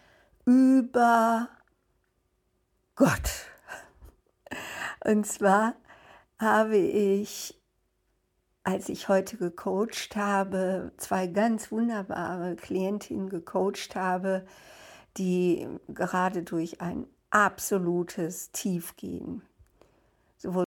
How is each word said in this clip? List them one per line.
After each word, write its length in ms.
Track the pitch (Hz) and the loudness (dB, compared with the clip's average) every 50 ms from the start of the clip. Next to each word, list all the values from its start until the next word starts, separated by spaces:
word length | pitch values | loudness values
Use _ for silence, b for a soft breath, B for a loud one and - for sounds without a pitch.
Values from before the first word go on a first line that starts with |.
| b b b b b b b b - | b b b b b b b b 2
über 1040 | - 247 262 262 262 262 262 240 254 - 247 240 233 233 233 226 226 233 226 240 - - _ _ _ _ _ _ _ _ _ _ _ _ _ _ _ _ _ _ _ _ _ _ _ _ _ _ _ - | 4 6 8 8 8 6 6 4 4 4 4 6 6 6 6 6 4 4 2 0 -4 -8 _ _ _ _ _ _ _ _ _ _ _ _ _ _ _ _ _ _ _ _ _ _ _ _ _ _ _ 2
Gott. 500 | - 285 175 117 - - - - - - B B B B B B B B B B B B B B _ _ _ _ _ - - B B B B B B B B B B B | 4 4 4 4 2 -2 -6 -6 -8 -12 B B B B B B B B B B B B B B _ _ _ _ _ -18 -14 B B B B B B B B B B B
Und 220 | - 214 214 208 | 2 4 4 2
zwar 480 | - - - 208 196 190 208 220 226 262 - b b b b b b b b b b _ - | 0 -2 2 4 4 6 6 4 2 -2 -6 b b b b b b b b b b _ -2
habe 380 | 220 220 214 214 220 220 220 | 2 4 4 4 4 4 4
ich, 840 | 202 170 - - 208 208 196 196 202 208 - - - - - - _ _ _ _ _ _ _ _ _ _ _ _ _ _ _ _ _ _ _ _ _ - | 4 4 4 2 2 2 4 2 2 0 -4 -8 -12 -12 -12 -14 _ _ _ _ _ _ _ _ _ _ _ _ _ _ _ _ _ _ _ _ _ -4
als 260 | 190 190 190 - - | -4 -4 -4 -4 -6
ich 180 | - - - | -10 -4 0
heute 300 | - 196 190 190 190 - | 2 2 2 2 -2 -6
gecoacht 760 | 214 185 175 175 - - 196 185 190 220 233 - - - - - | -6 -6 -6 -6 -6 -6 -2 -2 -2 -2 -2 -4 -8 -10 -8 -6
habe, 800 | 208 208 202 202 196 196 196 190 185 190 185 190 180 - - - | -4 -2 0 0 0 0 0 -2 -2 -2 -2 -2 -4 -6 -8 -12
zwei 300 | - - - 196 190 185 | -12 -6 -4 -2 -2 -2
ganz 440 | 180 170 202 214 233 226 214 - - | 0 0 2 2 2 0 -2 -4 -4
wunderbare 840 | 220 220 233 233 226 208 190 202 - - 175 - 180 180 170 180 170 | -4 -2 -2 -2 -2 -4 -6 -6 -6 -6 -6 -6 -6 -6 -6 -6 -6
Klientinnen 720 | - - - 190 185 185 190 208 208 - - - 202 190 190 | -8 -6 -4 -4 -2 -2 -2 -2 -4 -6 -8 -6 -6 -6 -6
gecoacht 680 | 196 170 - - - 190 190 202 196 - - - - | -6 -8 -8 -4 -2 0 0 0 -2 -4 -8 -8 -6
habe, 520 | 202 190 185 185 185 185 190 190 190 190 B B B B B B B B B B B B B - | -4 -2 -2 -2 -2 0 -2 -2 -2 -4 B B B B B B B B B B B B B -8
die 520 | - 190 185 180 180 180 180 165 - - - - - _ - | -4 -2 0 2 2 2 2 2 0 -2 -6 -10 -12 _ -12
gerade 520 | - - 180 180 - 185 185 185 190 180 | -8 -6 -4 -2 0 0 0 0 -2 -4
durch 400 | 170 175 180 165 160 170 - - | -6 -4 -4 -4 -4 -4 -8 -8
ein 240 | - 170 - - - - _ _ _ - | -8 -6 -6 -8 -10 -12 _ _ _ 2
absolutes 1200 | - 214 208 190 196 - - - 208 190 180 170 175 175 175 175 - - 170 165 180 - - - | 2 4 4 2 0 -4 -4 -2 -2 0 0 0 0 -2 -2 -4 -6 -6 -6 -6 -6 -10 -12 -12
Tief 440 | - - - 202 180 170 170 - - | -10 -6 -4 -4 -4 -4 -6 -8 -14
gehen. 440 | - - - - 170 - - 170 - - _ _ _ _ _ _ _ _ _ _ _ _ _ _ _ _ _ _ | -14 -12 -10 -10 -8 -8 -10 -10 -12 -14 _ _ _ _ _ _ _ _ _ _ _ _ _ _ _ _ _ _
Sowohl 280 | _ - 190 180 185 180 | _ -8 -4 0 0 0